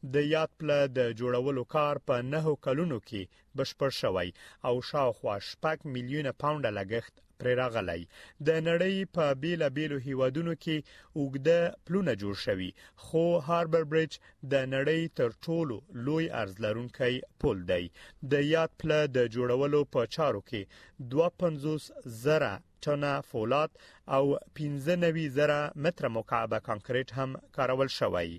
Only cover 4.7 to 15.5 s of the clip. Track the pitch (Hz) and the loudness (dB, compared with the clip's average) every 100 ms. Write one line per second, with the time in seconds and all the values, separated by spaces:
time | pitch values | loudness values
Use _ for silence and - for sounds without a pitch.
4.7 | 123 - 151 131 113 123 101 - - 160 | -2 0 0 0 0 -4 -4 -6 -6 -4
5.7 | 156 151 127 123 147 143 - 147 151 123 | -4 -6 -8 -4 -4 -4 -2 -2 0 -2
6.7 | 101 98 113 - _ _ _ 123 123 127 | -2 -4 -4 -6 _ _ _ 0 0 0
7.7 | 113 90 85 85 - - _ 147 160 160 | -2 -2 -6 -8 -18 -20 _ 0 2 2
8.7 | 170 185 190 190 170 151 131 156 170 147 | 2 2 0 -2 0 0 2 -2 0 0
9.7 | 131 156 143 131 131 131 131 170 165 - | 0 -4 -4 -4 0 0 2 -2 -4 -2
10.7 | 156 - - - 160 139 135 139 170 170 | -4 -4 -20 -10 -4 -2 0 4 4 2
11.7 | 208 - 185 180 107 101 98 - 98 92 | -4 -4 0 0 0 -2 -4 -2 -2 -4
12.7 | - - _ - 160 170 170 143 170 170 | -10 -20 _ -4 0 2 2 2 0 2
13.7 | 165 156 160 160 - - _ 135 135 131 | 0 2 2 0 -4 -20 _ 0 0 2
14.7 | 135 143 160 165 - 120 - - | 0 2 0 0 0 -2 -2 -4